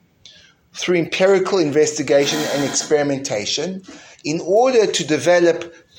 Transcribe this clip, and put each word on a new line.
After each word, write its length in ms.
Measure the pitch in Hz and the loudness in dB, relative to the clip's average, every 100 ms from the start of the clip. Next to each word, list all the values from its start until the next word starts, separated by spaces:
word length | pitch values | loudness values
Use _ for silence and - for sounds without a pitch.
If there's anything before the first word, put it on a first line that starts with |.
| _ _ - - _ _ _ | _ _ -20 -20 _ _ _
through 240 | - - 175 | -10 -2 -2
empirical 600 | 160 - 190 190 185 196 | 0 0 2 4 2 0
investigation 840 | 151 143 151 151 139 143 139 151 151 | 0 2 0 0 0 2 2 -2 -2
and 100 | 135 | -2
experimentation 1200 | 135 - - 151 143 135 135 110 104 - 170 190 - - - - | -2 -4 0 0 0 -4 -4 -6 -4 -4 -6 -8 -14 -20 -20 -12
in 160 | 143 165 | -6 -6
order 440 | 156 208 262 240 202 | 0 2 4 2 0
to 140 | - 147 | -2 -2
develop 680 | 151 143 175 170 - - - _ | -2 2 4 4 0 -6 -18 _